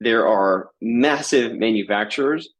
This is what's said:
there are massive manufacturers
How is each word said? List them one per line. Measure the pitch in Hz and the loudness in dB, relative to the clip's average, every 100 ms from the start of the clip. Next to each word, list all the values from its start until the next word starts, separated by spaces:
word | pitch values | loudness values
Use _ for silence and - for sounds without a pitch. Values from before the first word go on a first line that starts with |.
there | 117 113 85 | 0 2 2
are | 104 95 95 92 _ | 2 2 0 -4 _
massive | 113 117 143 143 143 139 117 | -4 2 2 0 0 0 0
manufacturers | 110 110 110 95 101 107 - 139 156 160 | -2 0 0 0 -2 -2 -2 -2 -2 -6